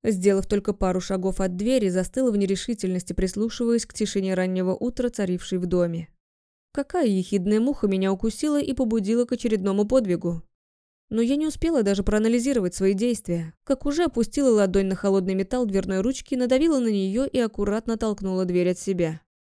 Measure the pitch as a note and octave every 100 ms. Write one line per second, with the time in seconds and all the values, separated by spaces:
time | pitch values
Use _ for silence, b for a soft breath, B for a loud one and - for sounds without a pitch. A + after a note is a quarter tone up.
0 | A#3 G3 F#3+ G3 F#3 G#3 G3+ G3+ F#3+ F#3
1 | - F#3+ F#3 F#3 F#3+ F3+ G#3+ C4 G3 F3+
2 | F#3 - B3+ G#3 F#3+ F#3+ - A#3 F#3 F3+
3 | F3+ E3+ F#3+ G3+ A3+ - A#3 A#3 - -
4 | G#3 G3+ F#3+ F#3 F#3 F#3 F#3 F#3 B3 -
5 | B3 - G3 F3+ - F#3 F3+ F3+ F3 E3+
6 | D#3+ _ _ _ _ _ _ - C#4 F4+
7 | C4 F#3+ F3+ G3+ F3+ G#3+ A#3+ C#4+ G3+ F#3+
8 | F#3+ F#3+ A3+ - D4+ D4 C#4 B3+ B3 A3+
9 | G3 A#3 A#3+ A#3+ A#3 G#3+ G3 G3 G#3 C4
10 | G#3 E3+ E3+ E3 - _ _ _ _ _
11 | _ A3 A#3 C#4+ D#4 - E4 D#4 G3+ G3
12 | G3 G#3+ A3 A#3+ B3 B3+ F3+ - F#3+ G3
13 | A#3+ A3+ - E3+ D#3+ - - C4 C#4+ D4
14 | F4 - A3+ - C4+ G#3+ G3 G3 F#3+ F#3+
15 | G3+ G3 F#3 F#3+ F#3+ B3+ A#3 G3 F#3 F#3+
16 | G#3+ C4+ - B3+ B3 C4 E4 C#4+ A#3 G3+
17 | F#3+ G#3 C4+ C4 A3+ G#3 G3+ G#3+ - A3+
18 | A3 G3+ F#3+ F#3 F#3 F3+ F3+ F3+ - F#3
19 | E3 D#3+ _ _